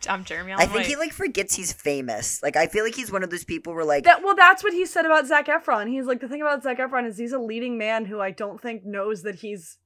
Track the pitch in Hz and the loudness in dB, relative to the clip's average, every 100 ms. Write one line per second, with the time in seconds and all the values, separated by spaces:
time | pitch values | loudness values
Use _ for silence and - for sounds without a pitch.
0 | - 190 190 160 185 190 190 208 180 285 | -6 -6 -4 -10 -6 0 0 2 -2 -2
1 | 320 - 381 196 190 - 175 - 147 139 | -4 -4 -4 -2 -2 -4 -6 -4 -4 -2
2 | 123 107 - - 143 143 170 208 226 226 | -4 -6 -6 -4 0 2 2 2 -2 -4
3 | 226 196 180 175 - 165 170 165 156 143 | -6 -4 -4 -6 -6 -8 -6 -4 0 6
4 | 349 339 392 392 359 381 403 349 370 349 | 6 6 4 8 10 8 2 0 0 0
5 | 320 311 269 294 294 320 311 220 214 269 | 4 4 4 2 2 -2 0 -2 0 -4
6 | 254 254 254 294 294 285 262 247 254 254 | -2 -4 -4 -4 -2 -2 -2 -4 -2 -2
7 | 240 196 240 262 226 226 247 233 214 220 | -4 -6 -6 -4 -4 -4 -4 -4 -2 -2
8 | 202 214 196 - 202 208 240 226 190 202 | -4 -4 -6 -4 -10 -8 -10 -10 -8 -6
9 | 202 208 202 180 214 202 160 - | -4 -4 -8 -10 -10 -12 -14 -20